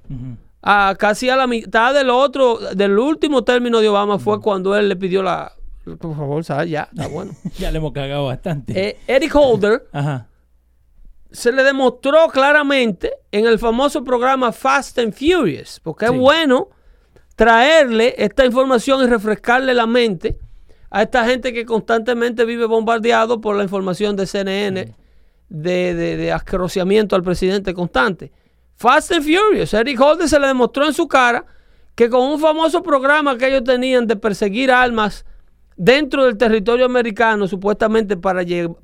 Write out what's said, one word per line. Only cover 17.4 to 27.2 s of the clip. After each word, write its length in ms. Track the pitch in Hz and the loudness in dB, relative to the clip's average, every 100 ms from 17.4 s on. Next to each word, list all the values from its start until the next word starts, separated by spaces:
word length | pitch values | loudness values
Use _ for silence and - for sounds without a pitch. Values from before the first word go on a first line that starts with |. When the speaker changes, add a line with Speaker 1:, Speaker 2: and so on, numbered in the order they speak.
| 226 226 269 320 269 220 233 - | 4 6 6 4 4 2 0 0
Speaker 2:
esta 280 | 208 - 262 | -2 2 2
información 560 | 240 262 254 277 269 | 2 2 0 2 2
y 40 | 254 | 2
refrescarle 680 | 240 208 208 - 247 269 | 0 0 -4 0 0 2
la 120 | 247 226 | 0 2
mente 520 | 240 233 175 - 143 - - - - - | 2 0 -2 -6 -8 -12 -20 -20 -20 -6
a 120 | 196 | -2
esta 220 | 208 254 226 | 0 0 0
gente 260 | 254 254 | -2 -4
que 140 | 233 233 | -8 -4
constantemente 800 | 226 208 226 226 240 240 233 | -4 0 -2 0 -2 -2 0
vive 220 | 233 233 226 | -2 -2 -2
bombardeado 760 | 226 220 233 226 226 226 233 | 0 0 0 0 2 0 -2
por 160 | 214 202 | -2 -2
la 80 | |
información 500 | 196 196 190 175 208 202 | -2 -4 -4 -4 -4 -4
de 100 | 190 | -4
C 140 | 202 | -4
N 260 | 196 196 202 | -4 -4 -4
N, 180 | 185 117 | -6 -10
Speaker 1:
Sí. 60 | - _ _ _ _ _ | -16 _ _ _ _ _
Speaker 2:
de, 460 | 156 160 180 180 | -8 -4 -2 -2
de, 220 | 170 170 160 | -2 -4 -4
de 160 | 165 | -4
asqueroseamiento 840 | 165 - 185 180 196 180 214 208 | -6 -4 -6 -4 -2 0 2 2
al 60 | 196 | 0